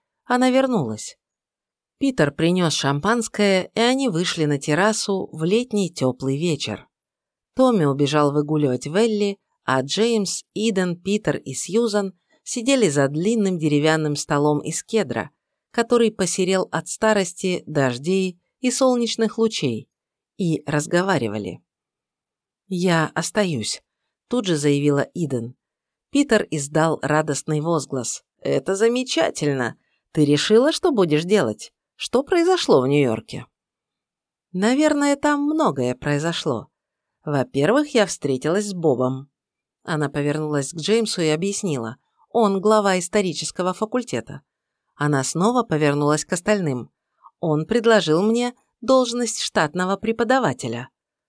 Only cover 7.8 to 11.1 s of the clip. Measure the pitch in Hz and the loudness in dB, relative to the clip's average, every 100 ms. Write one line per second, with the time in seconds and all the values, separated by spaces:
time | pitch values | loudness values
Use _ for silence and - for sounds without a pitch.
7.8 | 143 139 139 151 147 147 147 156 143 127 | 2 2 2 2 2 2 0 0 0 -2
8.8 | 143 175 226 208 202 196 _ _ - 131 | -2 0 0 0 -2 -4 _ _ -2 -2
9.8 | 135 175 233 226 190 - - 196 226 190 | -2 -2 0 0 -2 -6 -10 -4 -2 0
10.8 | 180 175 190 | -2 -4 -4